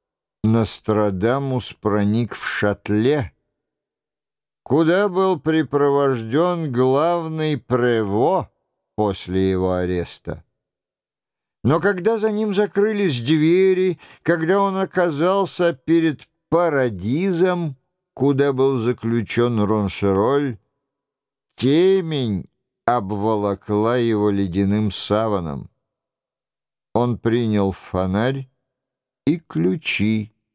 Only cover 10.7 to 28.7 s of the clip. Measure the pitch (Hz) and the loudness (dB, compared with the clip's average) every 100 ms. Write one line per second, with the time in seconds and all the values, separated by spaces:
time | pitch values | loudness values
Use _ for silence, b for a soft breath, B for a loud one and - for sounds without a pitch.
10.7 | _ _ _ _ _ _ _ _ _ 110 | _ _ _ _ _ _ _ _ _ 0
11.7 | 160 190 185 185 226 220 208 214 196 202 | 2 0 0 -2 0 -2 -2 -2 0 0
12.7 | 202 214 208 190 123 117 156 156 180 190 | 0 0 0 0 -2 0 2 4 4 2
13.7 | 185 185 165 B B - 165 160 202 196 | 2 0 -2 B B -2 0 0 0 0
14.7 | 190 190 190 175 143 175 196 190 - 170 | -2 -2 0 -2 0 0 0 -2 -2 -2
15.7 | 147 - 165 160 135 - _ _ 165 170 | -2 0 2 2 -4 -12 _ _ 0 0
16.7 | 143 127 95 101 143 196 165 185 175 160 | 0 0 -2 -4 -2 0 2 0 0 -4
17.7 | 131 _ _ _ - 139 135 143 131 135 | -8 _ _ _ -2 0 2 0 2 2
18.7 | 131 113 123 117 117 101 - 120 113 104 | 2 -2 -2 -2 -2 0 0 2 2 0
19.7 | 107 98 - 101 95 113 143 143 110 _ | 0 -2 -2 0 2 2 2 -2 -6 _
20.7 | _ _ _ _ _ _ _ _ - 123 | _ _ _ _ _ _ _ _ -4 2
21.7 | 151 185 190 165 147 117 95 - _ _ | 4 4 2 0 -2 -2 -4 -6 _ _
22.7 | _ - 120 95 104 110 107 101 98 - | _ -2 -2 -2 -2 0 0 0 -4 -2
23.7 | 104 113 123 117 107 104 101 98 90 98 | 0 2 0 0 2 0 0 0 0 0
24.7 | 104 107 - - 104 113 98 82 69 - | 0 -2 -4 -2 0 0 -2 -4 -8 -12
25.7 | _ _ _ _ _ _ _ _ _ _ | _ _ _ _ _ _ _ _ _ _
26.7 | _ _ 117 123 101 117 120 113 104 98 | _ _ -2 -2 0 0 0 2 0 0
27.7 | 92 - 92 92 98 123 135 131 _ _ | -2 -6 -4 -2 0 -2 -4 -10 _ _